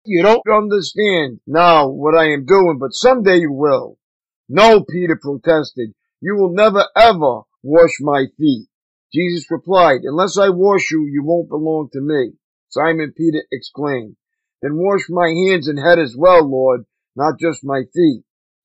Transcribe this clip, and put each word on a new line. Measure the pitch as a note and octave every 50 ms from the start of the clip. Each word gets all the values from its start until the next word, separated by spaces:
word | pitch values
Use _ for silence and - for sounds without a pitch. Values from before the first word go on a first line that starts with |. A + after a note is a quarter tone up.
| -
"You | - G3+ E3
don't | E3+ G3+ A3+ A#3 - G#3
understand | A3 G#3+ G#3 G#3 G3+ G3+ E3 - - - G#3+ G#3 F#3+ E3+ D3+ C3 A#2 - _ -
now | C3+ D#3+ F3 F3 E3+ D#3 C#3+ C3+
what | C3+ C#3 C#3+ D3+ D#3
I | E3 D#3+ D#3
am | D3+ C#3+ C3+
doing, | B2 F#3+ G3 F#3 F3 D#3+ B2+
but | C3 - -
someday | - - B3 C4 B3+ G#3 G3 F#3 E3+
you | E3+ D3+
will." | C#3 C3 D3 D3 C3+ B2+ B2+ - - _ _ _ _ _ _ _ _ _ _ -
"No," | B2+ F3 G#3+ A3+ A3+ G#3 G3
Peter | - - F3+ F3+ E3+ D#3+ -
protested, | - C#3+ C#3+ C3 - E3+ E3 D#3 D3 - - B2+ A#2+ A2 G#2 _ _ _ _ -
"you | - F3 G#3
will | G3+ G3 F3+ E3+
never | F#3+ G#3+ A3 G3 G3+ G3 - -
ever | F#3 A3+ A#3 G#3 E3+ D3+ C3+ A#2+ A2 A2 _ _ _ -
wash | B2+ D3+ E3+ E3+ D#3 - -
my | C3+ D3 C#3+ C#3 C3+ - _ -
feet." | D#3 D3+ C3+ A2 G#2 _ _ _ _ _ _ _ _ _
Jesus | - D3 F3+ F3+ F3 E3+ C#3+ -
replied, | E3 C#3+ - E3+ F#3+ F#3 F3 D#3+ C#3 B2 -
"Unless | C3 C#3+ E3 F#3 F3+ D#3+ F#3+
I | G3 G3
wash | F#3 F3 F#3 G3+ G3 F#3 - -
you, | D#3+ D#3+ D3+
you | D3 C#3 C#3+ C#3
won't | D3+ E3+ F3 E3 -
belong | - D3+ D#3 D#3+ D#3+ D#3 D3+ A#2 -
to | C3+
me." | C3+ D3 D3+ C#3+ B2 G#2+ - _ _ _ _ _ _ _
Simon | - B2 D3 E3 E3 D#3+ D#3 C#3+ -
Peter | - D#3+ E3 D3+ D#3 - -
exclaimed, | - B2 - - - C3 D3 C#3+ C#3 B2 A2+ G#2+ - _ _ _ _ _ _ _ _ -
"Then | - C#3 D3+ D#3+
wash | F3+ G3 G3+ F#3+ F#3 -
my | E3+ F3+ F3 E3
hands | E3 E3+ F#3+ F#3+ F#3+ F3+ C3+ D3+
and | D3 C#3+
head | C3+ E3+ F3 E3+
as | D#3+ B2+ A2 B2
well, | D#3 F#3 F#3 F3 D#3 C#3
Lord, | C3+ C3 C3 C3 B2+ B2 A2 _ _ _ _ _ -
not | B2 C#3 D3+ - -
just | D#3 E3 D3+ - -
my | C#3 C#3 C3+ B2+ - -
feet." | E3 F3 D#3 B2+ G#2+ _ _ _ _ _ _ _ _ -